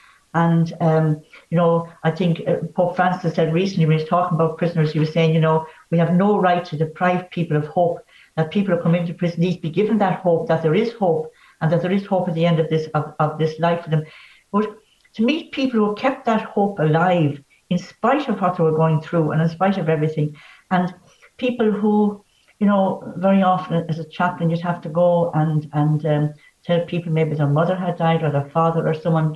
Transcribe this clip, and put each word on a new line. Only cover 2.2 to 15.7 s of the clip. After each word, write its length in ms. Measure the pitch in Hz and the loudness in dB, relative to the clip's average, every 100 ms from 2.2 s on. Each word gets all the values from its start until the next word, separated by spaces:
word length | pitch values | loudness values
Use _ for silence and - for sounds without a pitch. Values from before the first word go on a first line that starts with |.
| 175 160 - | -2 -2 -2
uh, 140 | - 165 | -2 -2
Pope 220 | - 175 170 | -2 -2 2
Francis 380 | 180 180 170 | -2 0 -4
said 180 | 170 160 | -2 0
recently 320 | 165 196 180 | 0 0 0
when 140 | 156 156 | 2 2
he 40 | |
was 60 | - | 2
talking 280 | 160 - 156 | 0 0 0
about 200 | 160 - | 0 0
prisoners, 340 | 170 165 151 | -4 0 0
he 80 | 156 | 0
was 140 | 156 | -2
saying, 220 | 170 165 | 2 2
you 60 | 160 | 4
know, 240 | 160 160 156 - - | 2 2 -2 -14 -2
"We 80 | 170 | 0
have 160 | 165 | 2
no 240 | 180 202 202 | 4 4 2
right 260 | 180 175 | 2 0
to 140 | - 151 | -2 -4
deprive 520 | 156 - 180 180 - | -4 -2 0 0 -4
people 280 | - 165 151 | -6 -2 -2
of 80 | 147 | -2
hope, 320 | - 170 - - - - - | 0 0 0 -10 -20 -12 -4
that 140 | 160 | -2
people 240 | 208 196 | 0 0
who 80 | 170 | 0
come 120 | 170 | 2
into 180 | 175 170 | 0 0
prison 280 | 160 175 165 | -4 -4 0
need 160 | 180 170 | -2 -2
to 40 | |
be 80 | 160 | -4
given 300 | 160 214 220 | -2 0 2
that 220 | 190 160 | 0 0
hope, 280 | 180 165 - | 0 0 0
that 140 | 160 | 0
there 120 | 160 | 2
is 200 | 175 233 | 2 0
hope, 360 | - 190 156 - _ _ - | 0 0 0 -4 _ _ -4
and 100 | 160 | 0
that 120 | 165 | 0
there 100 | 180 | 0
is 140 | 196 - | -2 0
hope 200 | 190 175 | -2 0
at 80 | |
the 120 | 160 170 | 0 2
end 120 | 160 | 2
of 120 | 160 | 0
this, 160 | 156 156 | -2 -2
of, 180 | 151 147 - | -4 -4 -2
of 160 | 151 - | -4 0
this 220 | 160 - | -4 0
life 240 | 170 170 | -2 -2
for 60 | - | -2
them." 160 | 156 - - - - _ | -4 -4 -14 -20 -20 _
But 240 | 202 214 - _ _ _ - | -4 -4 -6 _ _ _ -2
to 60 | |
meet 300 | 233 320 - | 0 0 -4
people 260 | - 262 | -4 -2